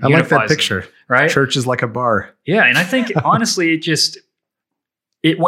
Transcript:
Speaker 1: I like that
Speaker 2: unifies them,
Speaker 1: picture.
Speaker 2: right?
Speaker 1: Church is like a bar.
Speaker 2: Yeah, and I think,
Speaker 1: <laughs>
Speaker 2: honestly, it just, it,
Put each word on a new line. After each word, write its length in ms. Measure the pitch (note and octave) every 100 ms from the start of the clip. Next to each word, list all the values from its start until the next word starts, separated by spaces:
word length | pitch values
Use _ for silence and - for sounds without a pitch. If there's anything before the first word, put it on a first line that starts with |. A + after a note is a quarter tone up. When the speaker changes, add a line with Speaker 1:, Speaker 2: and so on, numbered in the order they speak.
Speaker 1:
I 60 | B2+
like 40 |
that 40 | D#3 B2+
Speaker 2:
unifies 180 | D3 A2
them, 80 | D3+
Speaker 1:
picture. 280 | - G2 F2 _ -
Speaker 2:
right? 220 | B2+ D3+
Speaker 1:
Church 260 | C#3+ C3 C#3
is 120 | B2
like 160 | B2
a 40 | A#2+
bar. 440 | A2+ B2 G#2 - _ -
Speaker 2:
Yeah, 180 | G3+
and 140 | C3+ B2+
I 60 |
think, 280 | F3+ C4 A#3 -
Speaker 1:
<laughs> 60 |
Speaker 2:
honestly, 500 | C3+ G#3+ A3+ - E3
it 100 | D#3+
just, 340 | E3 D3+ - - _ _ _ _ _ _ _ _ _ _
it, 140 | D#3+ D#3+